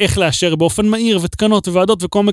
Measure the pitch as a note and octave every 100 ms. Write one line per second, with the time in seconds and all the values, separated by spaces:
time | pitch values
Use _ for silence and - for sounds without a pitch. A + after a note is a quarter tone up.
0 | G3+ G3 E3 - F3 D#3 E3 - G#3+ A3
1 | A#3 F#3+ E3+ - G#3+ G#3 F#3 F3+ F#3+ F#3+
2 | F3+ G3+ G3+